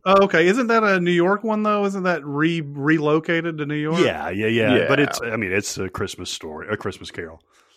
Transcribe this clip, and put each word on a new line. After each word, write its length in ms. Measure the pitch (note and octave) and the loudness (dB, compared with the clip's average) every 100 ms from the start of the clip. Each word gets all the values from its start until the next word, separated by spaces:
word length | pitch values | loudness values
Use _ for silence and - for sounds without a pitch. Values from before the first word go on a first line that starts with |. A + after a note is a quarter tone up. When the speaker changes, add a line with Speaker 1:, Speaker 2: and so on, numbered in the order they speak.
| - | 2
Speaker 1:
Oh, 200 | - G3 | 4 4
okay. 200 | E3 F3 | 4 4
Isn't 200 | A#3+ A#3 | 2 2
that 160 | A3+ | 2
a 160 | G#3+ F#3 | 2 2
New 120 | F3 | 2
York 320 | F3 F3 G3+ | 2 2 0
one 200 | A3 G#3+ | -2 -2
though? 220 | G#3+ G#3 G3+ | 0 0 -2
Isn't 180 | G3 | -2
that 200 | F3+ E3 C#3+ | -2 -2 -2
re-, 360 | C#3+ E3 E3+ | 0 0 0
relocated 960 | C#3+ C#3+ C#3+ D#3 D3 D#3 D#3+ E3 E3+ D#3 | -6 -2 0 2 2 0 0 -2 -2 -6
to 80 | C#3+ | -4
New 80 | D3+ | -4
York? 240 | D3+ E3+ | -2 2
Speaker 2:
Yeah, 280 | C3 D#2+ E2 | 2 0 -4
yeah, 180 | F#2+ A2 | -2 0
yeah. 380 | A#2 G#2+ A2 D#2+ | 2 4 4 4
But 120 | C#3 | 2
Speaker 3:
Yeah. 60 | C#3+ | 2
Speaker 2:
it's, 160 | - | -2
I 140 | A#2 A2+ | -6 -4
mean, 140 | F#2+ | -2
it's 260 | G2 - - | -2 -2 -4
a 100 | F#2 | -6
Christmas 400 | - G2 - F2 | -6 -8 -8 -10
story, 380 | - D#2+ D2+ E2 | -10 -10 -10 -6
a 80 | G#2+ | -6
Christmas 320 | G2+ F#2 F#2 | -6 -10 -12
Carol. 320 | - E2 D#2+ _ _ _ | -12 -12 -14 _ _ _